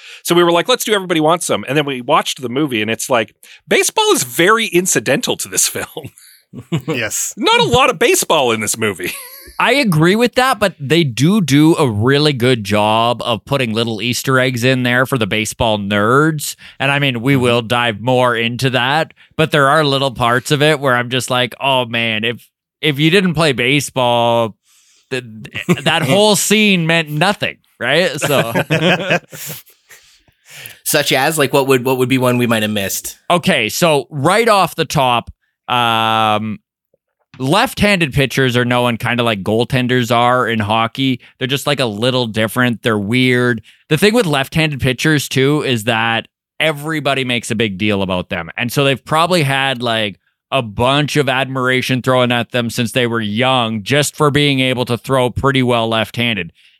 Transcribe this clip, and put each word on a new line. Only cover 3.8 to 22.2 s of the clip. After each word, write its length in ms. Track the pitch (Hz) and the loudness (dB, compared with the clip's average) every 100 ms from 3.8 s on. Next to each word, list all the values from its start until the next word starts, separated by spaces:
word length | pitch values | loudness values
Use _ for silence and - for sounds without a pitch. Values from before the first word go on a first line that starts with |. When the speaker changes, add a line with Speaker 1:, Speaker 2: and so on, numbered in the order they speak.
| - - 427 | 0 0 2
Speaker 1:
is 100 | 339 | 0
very 440 | 123 120 175 226 220 | -2 2 2 2 2
incidental 680 | 175 185 135 110 139 - 104 | 0 0 -2 0 -2 -2 -6
to 140 | 101 | -6
this 180 | 90 - | -4 -2
<laughs> 0 | |
film. 440 | 104 - - 120 - - _ _ - - 156 131 | -4 -10 -12 -16 -18 -20 _ _ -18 -6 -6 -4
Speaker 2:
Yes. 460 | 135 107 - - - | -4 -4 -4 -8 -2
Speaker 1:
Not 240 | 330 466 | 0 2
a 60 | 440 | 2
lot 240 | 240 269 | 2 2
of 80 | 170 | 2
baseball 520 | 247 381 - 165 123 | 2 2 2 2 2
in 100 | 110 | 0
this 160 | 104 110 | -2 -2
movie. 340 | 110 90 90 - - - | -2 -2 -8 -10 -16 -20
<laughs> 240 | - - | -12 -2
Speaker 3:
I 140 | 190 | 0
agree 420 | 269 233 156 170 214 | 2 2 4 4 4
with 200 | 240 - | 2 2
that, 240 | 254 226 | 0 0
but 160 | 202 - | -2 -2
they 240 | 131 165 | 0 2
do 380 | 156 104 151 214 | 0 0 2 2
do 340 | 147 139 156 170 | 4 6 6 4
a 140 | 143 | 2
really 420 | 104 120 139 151 | 2 2 2 2
good 320 | 135 120 123 | 2 2 0
job 580 | 98 104 104 110 117 120 | 0 0 2 2 2 0
of 200 | - 110 | -4 -4
putting 300 | - 139 123 | -2 -2 -2
little 280 | 107 117 110 | -2 -2 -4
Easter 340 | 117 120 - 131 | -4 -4 0 2
eggs 240 | 131 123 | 2 0
in 200 | 123 131 | 0 2
there 220 | 123 123 131 | 2 0 0
for 100 | 131 | -2
the 80 | 107 | -2
baseball 500 | 107 107 - 120 107 | -2 -4 -2 0 0
nerds. 760 | 98 104 104 131 156 151 - - - - | 0 0 2 4 2 0 -6 -12 -14 -4
And 100 | 139 | -2
I 80 | 143 | 0
mean, 220 | 139 120 | 0 0
we 120 | 120 | 0
Speaker 1:
Mm-hmm. 80 | 139 | 2
Speaker 3:
will 180 | 123 120 | 2 2
dive 360 | 110 120 120 101 | 0 0 0 -2
more 340 | 120 127 123 113 | 0 2 2 0
into 320 | 117 120 131 | -2 -2 -2
that, 440 | 123 123 151 160 _ _ - | 0 0 -2 -4 _ _ -4
but 160 | 156 | 0
there 160 | 151 135 | 2 4
are 160 | 156 | 4
little 280 | 147 135 139 | 2 0 -2
parts 380 | 107 120 123 - | 0 0 0 0
of 100 | 147 | 2
it 180 | 151 147 | 2 2
where 160 | 139 123 | 0 0
I'm 140 | 120 | -2
just 200 | 127 - | -4 -2
like, 240 | 127 123 - | -2 -2 -4
"Oh 260 | 135 131 123 | -2 0 0
man, 360 | 117 117 107 | -2 -2 -2